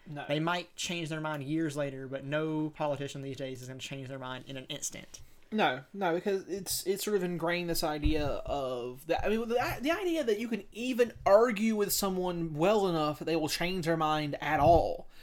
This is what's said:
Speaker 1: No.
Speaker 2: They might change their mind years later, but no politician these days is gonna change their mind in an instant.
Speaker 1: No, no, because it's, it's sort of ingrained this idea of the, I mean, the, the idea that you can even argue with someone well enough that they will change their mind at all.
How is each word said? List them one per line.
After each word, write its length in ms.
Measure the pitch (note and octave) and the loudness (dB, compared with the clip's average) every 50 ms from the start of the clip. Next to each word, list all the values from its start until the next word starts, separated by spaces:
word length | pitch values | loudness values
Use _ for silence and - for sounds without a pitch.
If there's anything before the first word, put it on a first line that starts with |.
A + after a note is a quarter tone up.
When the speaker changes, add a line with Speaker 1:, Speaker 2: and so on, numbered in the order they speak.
| - - | -16 -14
Speaker 1:
No. 160 | D3 D3 C3+ - | -12 -10 -6 -2
Speaker 2:
They 120 | D3 D#3 | -2 0
might 360 | D#3+ E3+ F3 F3+ F3 - - | 0 0 -2 -2 -4 -8 -10
change 340 | - - - F3 E3+ E3 D3 | -8 -6 -6 -4 -4 -6 -6
their 120 | D#3+ D#3 | -6 -6
mind 220 | D#3 D#3 D3+ C#3+ C3+ | -4 -4 -4 -6 -4
years 320 | C#3 D#3 D#3+ E3 D3+ C3 D3+ | -4 -2 -2 -2 -2 -2 -2
later, 300 | C#3+ C#3 C3+ C3+ C3+ B2+ | -4 -4 -4 -8 -8 -8
but 180 | C3+ C3+ C#3 | -8 -8 -6
no 460 | C3+ D3 D3+ D#3 D#3+ D#3 D#3 D#3 D#3 D3+ | -4 -2 -2 0 0 -2 -2 -2 -4 -4
politician 460 | - D#3 D3+ C#3 C3 C#3+ C3+ - C#3+ | -2 -2 -2 -2 -2 -4 -6 -8 -8
these 160 | C3+ C#3 C3 B2+ | -8 -8 -8 -6
days 240 | C#3 C3 C3 A#2 | -6 -8 -8 -8
is 80 | B2+ B2+ | -10 -12
gonna 100 | C3 B2+ | -12 -10
change 280 | - - C#3 C#3 C3+ B2+ | -10 -10 -10 -8 -10 -10
their 100 | C#3 C3 | -10 -10
mind 240 | C3 B2+ B2+ B2+ B2+ - | -8 -8 -10 -10 -10 -10
in 100 | C3+ C3 | -12 -10
an 80 | C3 | -10
instant. 560 | - D3+ C3 - - - - - - - - - - - - - - | -10 -10 -8 -8 -8 -8 -10 -14 -16 -16 -18 -18 -18 -20 -20 -12 -4
Speaker 1:
No, 320 | G#3+ G#3+ F#3+ D3+ - C3+ C#3 - - | 0 2 2 2 2 0 -6 -10 -6
no, 220 | G3 G3 E3+ E3 | -2 0 0 0
because 320 | F3 E3+ G#3+ G3 F#3+ E3+ C#3+ | 0 0 0 0 -2 -2 -4
it's, 340 | F3+ G3+ F3+ - - - - | -8 -6 -4 -4 -4 -2 -2
it's 200 | - G3+ F#3+ - | -2 -2 -2 0
sort 100 | G#3+ G#3 | 0 0
of 80 | G3 F3+ | 0 0
ingrained 460 | F3 F3 D#3+ D#3+ E3+ F3 F3 F3 E3+ | 0 -2 0 0 0 0 0 0 0
this 140 | E3 - - | 0 0 0
idea 420 | D#3 D3+ D3+ D3 D3+ D#3 D3+ D3 | 0 0 2 2 4 4 2 2
of 800 | C#3 A#2 - - - C3+ C#3+ C3+ B2+ B2+ A#2+ A#2+ B2+ B2+ C#3 - - | 0 -2 -4 -4 -4 -4 -2 -2 -4 -4 -4 -6 -8 -10 -8 -2 -2
the, 160 | D#3+ D3+ D3 | 0 0 2
I 60 | F#3 | 0
mean, 180 | G#3+ A3+ A#3 A3+ | 0 0 0 0
the, 300 | A#3 A#3+ C4 E4+ - - | 0 0 0 -2 -2 -2
the 100 | A#3+ D4 | 0 0
idea 320 | E4+ G#4 G4+ F4 E4 D#4+ C#4+ | 0 0 0 0 0 0 2
that 160 | A3+ G#3 G#3 | 2 0 0
you 80 | A#3+ A3+ | 0 -2
can 160 | A3+ G3 - - - | -4 -4 -6 -8 -10
even 400 | G#3 A#3+ B3+ C4 A3+ A#3+ A3+ - - - G3 | -6 -4 0 2 2 2 2 0 0 6 8
argue 480 | G3 G#3+ A#3 B3+ A3 F#3+ A3 A3+ A3 | 8 10 8 8 4 2 2 2 2
with 180 | G#3 G3+ F3+ - | 2 2 0 0
someone 640 | - G3+ G3 F#3 F#3 F3+ F3+ F3 E3+ E3 E3 D3+ | 0 0 0 0 0 0 -2 -2 -2 -4 -4 0
well 320 | D3 E3 G3 - G#3 G3 F#3 | 2 4 6 6 6 4 4
enough 320 | E3+ D#3+ D3+ D3+ D3+ - | 2 2 2 0 0 -2
that 60 | D#3 | -2
they 100 | D#3 D#3+ | 0 0
will 120 | D#3+ D#3 D3 | 2 2 0
change 380 | - - F3 F3 F#3+ F#3 D#3 | 0 -2 -2 -2 -2 0 0
their 100 | E3 E3 | 2 2
mind 400 | D#3+ D#3 D3+ D#3 D3+ D3+ D3 C#3 - | 2 2 2 2 2 0 -2 -4 -4
at 180 | - D3 D3 C#3+ | -2 0 2 6
all. 480 | C#3+ E3 E3+ D#3 - G#2 - - - - - - | 8 8 8 8 6 2 -2 -4 -8 -12 -16 -18